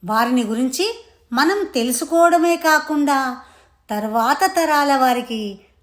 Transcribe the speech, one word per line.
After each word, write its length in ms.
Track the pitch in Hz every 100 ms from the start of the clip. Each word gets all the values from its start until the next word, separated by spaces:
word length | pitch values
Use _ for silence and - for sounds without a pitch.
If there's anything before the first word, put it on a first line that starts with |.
వారిని 400 | 180 220 240 247
గురించి 600 | 220 226 254 262 403 453 - _ _
మనం 340 | 240 302 403 392
తెలుసుకోవడమే 800 | 262 233 247 311 330 339 339 339 339
కాకుండా 800 | 330 311 302 302 285 277 262 247 - - _ _ _
తర్వాత 540 | 208 214 220 233 285
తరాల 520 | 381 370 320 294 285 269
వారికి 640 | 254 247 240 226 208 190 _ _